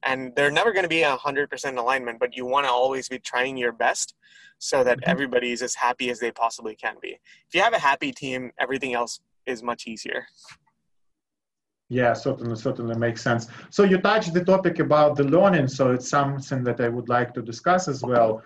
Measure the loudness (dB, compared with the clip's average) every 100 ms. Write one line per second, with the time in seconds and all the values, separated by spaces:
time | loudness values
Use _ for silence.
0 | -2 -4 -4 0 2 4 2 2 0 2
1 | 2 0 -2 -2 -4 -4 -6 -4 0 0
2 | -2 -4 -4 -4 -2 0 2 2 2 0
3 | -6 -10 -6 -2 -2 -2 -4 0 0 0
4 | -6 -10 _ -20 -20 _ -2 2 2 2
5 | 0 -2 0 0 0 -4 -6 -2 -2 0
6 | -4 -4 -4 -2 -4 -2 -12 -8 -8 -8
7 | -14 -16 _ -20 _ 2 2 4 2 2
8 | -2 -6 -8 -6 -8 -6 -4 -2 -2 -2
9 | -4 -6 _ _ -10 -8 -6 -8 -8 -12
10 | -8 -8 -8 _ -20 -20 _ _ _ _
11 | _ _ _ _ _ _ _ _ _ 0
12 | 2 2 -2 -4 -6 -4 -4 -4 -6 -2
13 | -2 -2 0 -2 -2 -16 -12 2 4 6
14 | 4 2 2 -2 4 4 4 0 2 6
15 | 6 4 4 6 6 4 2 2 0 0
16 | 0 0 0 -2 -4 -4 -2 0 -2 -2
17 | -2 0 0 -6 -10 -6 0 0 0 -6
18 | 0 4 4 2